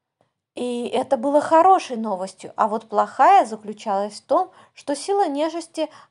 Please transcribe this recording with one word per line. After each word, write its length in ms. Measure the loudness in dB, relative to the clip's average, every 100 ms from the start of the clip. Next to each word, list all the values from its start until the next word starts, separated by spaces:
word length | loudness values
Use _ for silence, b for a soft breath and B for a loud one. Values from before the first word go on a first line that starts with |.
| _ _ _ _ _
И 320 | -10 -8 -6 -6
это 280 | -6 -2 -2
было 240 | 2 0
хорошей 560 | 4 4 6 4 2 -8
новостью, 560 | -6 -6 -8 -12 -16 -2
а 120 | -2
вот 200 | -2 -4
плохая 560 | -2 -2 4 6 6
заключалась 760 | 4 -4 -12 -12 -4 -4 -4 -10
в 60 | -2
том, 240 | -2 -2 B B
что 200 | _ -8
сила 320 | -8 -4 -2 -2
нежити 640 | -2 -4 -6 -12 -8 -8 B B